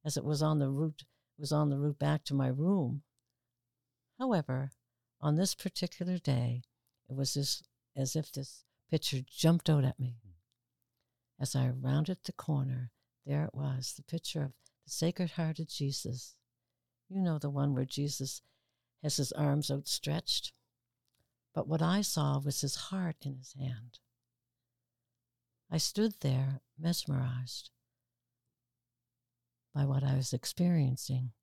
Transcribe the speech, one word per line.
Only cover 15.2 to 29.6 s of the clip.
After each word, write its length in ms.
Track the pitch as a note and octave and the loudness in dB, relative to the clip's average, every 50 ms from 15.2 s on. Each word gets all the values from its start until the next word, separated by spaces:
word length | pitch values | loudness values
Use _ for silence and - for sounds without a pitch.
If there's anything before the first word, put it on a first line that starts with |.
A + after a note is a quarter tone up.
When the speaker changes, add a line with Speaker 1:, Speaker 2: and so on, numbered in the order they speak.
| F3+ E3 | -2 -2
Speaker 1:
Heart 280 | - - E3 D#3+ D#3 - | 0 -2 -2 -2 -2 -2
of 80 | E3 - | -6 -6
Jesus. 640 | - - C#3+ C#3 C#3 - - - B2+ B2 - - - _ _ _ _ _ _ _ _ _ _ _ _ _ _ - | -4 -2 -2 -2 -2 -2 -4 -6 -6 -6 -8 -12 -18 _ _ _ _ _ _ _ _ _ _ _ _ _ _ -6
You 120 | F#3+ F#3+ | -2 0
know, 180 | F#3+ E3+ D#3 D3 | 2 2 2 0
the 100 | D3 C#3+ | 0 -2
one 240 | C#3 C#3 C#3+ C#3+ C3+ | 0 2 2 2 2
where 120 | B2+ C3 | 2 0
Jesus 580 | C3 - C#3 C#3+ C#3+ C#3 - C3+ C3 - - - _ _ _ _ _ _ _ _ _ _ _ | -2 -2 -2 -2 -2 -2 -4 -6 -6 -8 -10 -14 _ _ _ _ _ _ _ _ _ _ _
has 140 | - D3+ - | -4 -2 0
his 140 | - C#3 B2 | 0 0 -2
arms 400 | - - D3+ C#3+ C#3+ D3+ D3 - | 0 0 2 2 2 2 2 0
outstretched. 800 | C#3 C#3 - - - - - D3 D3+ E3+ - - - - - - - _ _ _ _ _ _ _ _ _ _ _ _ _ _ _ _ _ _ _ - | -2 -2 -2 -4 -4 -4 -2 -2 -2 -2 -2 -2 -2 -2 -4 -6 -12 _ _ _ _ _ _ _ _ _ _ _ _ _ _ _ _ _ _ _ -6
But 120 | - - | -6 -2
what 140 | C#3+ D#3+ D#3 | 0 0 2
I 200 | D#3+ E3 F#3 G#3 | 2 4 2 2
saw 380 | G3 - - D#3+ D3 C#3+ C#3 C#3 | 2 0 0 0 2 2 2 2
was 220 | C#3 C#3+ C3+ - | 0 0 -2 -2
his 140 | - C3+ - | -2 -2 -2
heart 400 | - - - F#3 F#3+ F3+ E3 D#3+ - | -4 -6 -6 -4 -2 -2 -2 -4 -6
in 160 | - C#3 C3+ | -8 -10 -10
his 160 | C3 C3 - - | -10 -14 -14 -10
hand. 440 | C3+ C3+ B2+ B2 A2 A#2+ A#2+ - - _ _ _ _ _ _ _ _ _ _ _ _ _ _ _ _ _ _ _ _ _ _ _ _ _ _ _ _ _ _ _ _ _ - | -8 -6 -6 -6 -8 -10 -14 -20 -20 _ _ _ _ _ _ _ _ _ _ _ _ _ _ _ _ _ _ _ _ _ _ _ _ _ _ _ _ _ _ _ _ _ -4
I 60 | E3+ | -2
stood 380 | D#3+ - - - G#3 G#3+ A3 G3+ - | 0 0 0 2 2 2 2 2 0
there 400 | - C#3 C3 C3 C3+ C3+ C3+ C3 - _ _ - | 0 2 2 2 2 2 0 -4 -6 _ _ -4
mesmerized 920 | D#3 E3+ E3+ - - - C#3 C3 B2+ B2+ B2 B2 B2+ B2 - - - - _ _ _ _ _ _ _ _ _ _ _ _ _ _ _ _ _ _ _ _ _ _ _ _ _ _ _ _ _ _ _ _ _ _ _ _ _ _ | 0 0 0 0 0 -2 0 0 0 -2 -2 -4 -6 -6 -8 -12 -14 -16 _ _ _ _ _ _ _ _ _ _ _ _ _ _ _ _ _ _ _ _ _ _ _ _ _ _ _ _ _ _ _ _ _ _ _ _ _ _